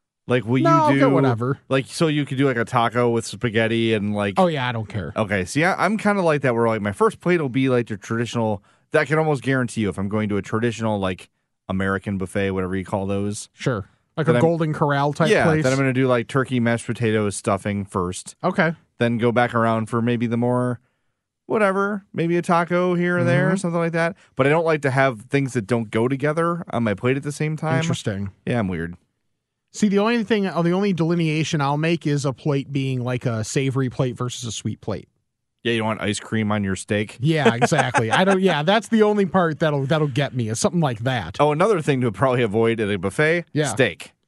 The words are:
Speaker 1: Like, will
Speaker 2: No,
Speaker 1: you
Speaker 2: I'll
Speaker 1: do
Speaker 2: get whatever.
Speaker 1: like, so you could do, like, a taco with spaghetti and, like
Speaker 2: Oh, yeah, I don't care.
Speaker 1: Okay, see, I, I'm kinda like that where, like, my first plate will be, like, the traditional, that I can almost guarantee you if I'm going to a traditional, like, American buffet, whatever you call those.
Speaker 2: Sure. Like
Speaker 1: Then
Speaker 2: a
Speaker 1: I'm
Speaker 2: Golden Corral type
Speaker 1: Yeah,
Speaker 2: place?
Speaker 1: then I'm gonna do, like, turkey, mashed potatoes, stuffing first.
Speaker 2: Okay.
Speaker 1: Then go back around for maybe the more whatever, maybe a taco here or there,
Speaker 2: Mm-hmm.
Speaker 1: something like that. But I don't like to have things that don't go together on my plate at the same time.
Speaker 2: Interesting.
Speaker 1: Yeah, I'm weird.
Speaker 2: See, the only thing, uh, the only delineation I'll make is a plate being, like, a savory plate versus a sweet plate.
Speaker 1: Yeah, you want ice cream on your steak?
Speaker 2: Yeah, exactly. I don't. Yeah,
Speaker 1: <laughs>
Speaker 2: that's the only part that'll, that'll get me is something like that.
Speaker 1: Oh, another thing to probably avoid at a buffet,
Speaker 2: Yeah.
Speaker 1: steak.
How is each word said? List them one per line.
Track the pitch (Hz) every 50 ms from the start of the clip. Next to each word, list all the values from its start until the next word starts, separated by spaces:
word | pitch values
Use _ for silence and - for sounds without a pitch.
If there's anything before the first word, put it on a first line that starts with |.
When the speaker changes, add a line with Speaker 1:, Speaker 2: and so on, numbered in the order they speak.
| _ _ _ _ _
Speaker 1:
Like, | - 123 127 98
will | 110 123 135 -
Speaker 2:
No, | 330
Speaker 1:
you | 330 330 311
Speaker 2:
I'll | 302 135
Speaker 1:
do | 139
Speaker 2:
get | 277 -
whatever. | - - 135 131 120 107 120 127 139 - _ _
Speaker 1:
like, | 135 135 139 -
so | - - 170 160
you | 147 147 143
could | - 135 127
do, | 143 139
like, | 127 117
a | 113
taco | - - 123 117 117 107 123 120 120
with | 117 117 110
spaghetti | - - 101 - 123 101 113 113 110 117 113 113 113 110
and, | 110 98 104 104
like | 104 101 101 95 -
Speaker 2:
Oh, | 185 175
yeah, | 160 139 123 123
I |
don't | 117 113 107 -
care. | - 107 85 71 -
Speaker 1:
Okay, | - 110 95 104 98 90
see, | - - 143 160
I, | 185 190 - 156
I'm | 185 220 202
kinda | - 208 202 202 180
like | 165 151 147
that | - 131 120
where, | 117 117 113
like, | 113 110
my | 101 104
first | 98 - 214 220 - -
plate | - 170 180 170
will | 151 131
be, | 110 135 131 135
like, | 127 123 117 -
the | 110 95
traditional, | - - 117 113 120 110 - 120 113 110 104 98 - _ _ _ _ _
that | - 151
I | 151
can | 131 151 156
almost | 160 156 151 127 107
guarantee | 131 135 131 123 113 - 113
you | 107 98
if | 85 -
I'm | 98 101
going | 101 107 107 101
to | 101 98
a |
traditional, | 95 - - 110 117 120 107 107 113 110 107 101
like, | 95 95 92 - - _ _ _ _ _ _ _ _ -
American | 92 95 98 98 98 95 - 110 101 95
buffet, | 95 90 - 101 98 98
whatever | 95 95 92 90 95
you | 95 90
call | - - 101 95
those. | 95 101 98 101 104 104 - - - _
Speaker 2:
Sure. | _ - 143 123 101 92 - _ _ _ _ _
Like | - 151 165
Speaker 1:
Then | 156
Speaker 2:
a | 120
Speaker 1:
I'm | 151
Speaker 2:
Golden | 165 170 160 165 156 151
Corral | - 165 143 143 139 139 147
type | 143 - 170 156
Speaker 1:
Yeah, | 208 160 127
Speaker 2:
place? | 165 156 156 151
Speaker 1:
then | - 135
I'm | 135
gonna | 139 135
do, | 127 127 135 127
like, | 127 120 113 -
turkey, | - 139 131 - 127 123
mashed | 117 117 117 113 -
potatoes, | - 117 - 120 110 107 110 104 104 98
stuffing | - - 113 101 98 - 107 101 101 95
first. | - - 101 90 90 92 - - - - _ -
Speaker 2:
Okay. | 180 190 - 170 160 165 - _ _ _ _
Speaker 1:
Then | 120 117 120 113
go | 113 120
back | 113 123 123 117 -
around | 117 113 113 113 113 110 110
for | - 117 113
maybe | 120 120 117 123 113
the | 117 117
more | 120 123 123 123 123 123 120 - _ _ _ _ _ _ _ _ _ _ _ _ _ -
whatever, | - 226 214 196 190 196 196 202 214 196 - _ -
maybe | - 165 170 170 175
a |
taco | 170 - 175 165 175 165 175 175 180 180 180
here | 170 175 175 180 180
or | 175
there, | 175 175 180 185 185
Speaker 2:
Mm-hmm. | 190 196
Speaker 1:
something | 190 170 170 175
like | 170 165 160
that. | 170 165 165 - - _ _ _
But | - 131 139
I |
don't | 151 165 165
like | 165 160 151 143
to | 139
have | 123 139 135 135 123 104 117
things | - - 139 139 131 -
that | 123 101 -
don't | 123 117 113 104
go | 107 110 113 127
together | 139 131 147 147 151 165 165 170 175 170 - -
on | - 120 117
my | 110 101
plate | 92 - 123 135 139
at | 139
the | 147 147
same | - 156 151 156 151
time. | - 156 160 165
Speaker 2:
Interesting. | 160 165 170 - - - 101 98 101 98 - _ _
Speaker 1:
Yeah, | - 123 120
I'm | 107 92
weird. | 92 80 82 85 87 - _ _ _ _ _ _ _ _ _ _ _ _ _ _
Speaker 2:
See, | _ - - 214
the | 190 196
only | 202 226 240 240 220
thing, | 190 233 208 196
uh, | 185 - 165
the | 170 170
only | 175 190 208 208 190
delineation | 151 165 160 175 170 165 156 151 156 156 - - 151
I'll | 139 139 143 147
make | 156 165 175 160 -
is | 151 143 143 135
a | 143 123
plate | - - 156 139 139 131 -
being, | 139 135 135 135 131 127 120
like, | 123 127 120 -
a | 127 117 110 107
savory | - - 147 135 135 117 135 135 123
plate | - - 139 127 117
versus | - 127 120 - - 120 117
a |
sweet | 104 - - 110 104 -
plate. | - - 101 76 - _ _ _ _ _ _ _ _ _ _ _ _
Speaker 1:
Yeah, | 117 117
you | 113 107
want | 110 110 -
ice | - 104 104 -
cream | - - 113 110 110 104
on | 107 107 101
your | 98 95
steak? | - - - 107 104 110 101 - -
Speaker 2:
Yeah, | 113 156 160 156 139 113 113
exactly. | 120 - - 170 156 135 123 - - 113 110
I | - 147 190
don't. | 190 196 190
Yeah, | 190 185 165 147 151
Speaker 1:
<laughs> |
Speaker 2:
that's | 170 202 226 220 -
the | 233 220 208
only | 208 208 208 196
part | 170 139 190 175 165 151 147
that'll, | 170 156 147 143 135
that'll | 131 165 156 151 147
get | 123 123 143 123 -
me | 131 117 107
is | 113 -
something | - 202 - 175
like | 160 139 120 104
that. | 113 131 131 117 92 80 - -
Speaker 1:
Oh, | 147 151 151
another | 151 180 226 214 170
thing | 143 - 143 131
to | 123 120
probably | 95 95 139 131 123 123 120
avoid | 107 95 113 113 117 117 110
at | 110 98
a | 104 95
buffet, | 85 98 - - 151 156 170 175 165 - _
Speaker 2:
Yeah. | 147 151 135
Speaker 1:
steak. | 104 120 127 104 80 - - - _ _ _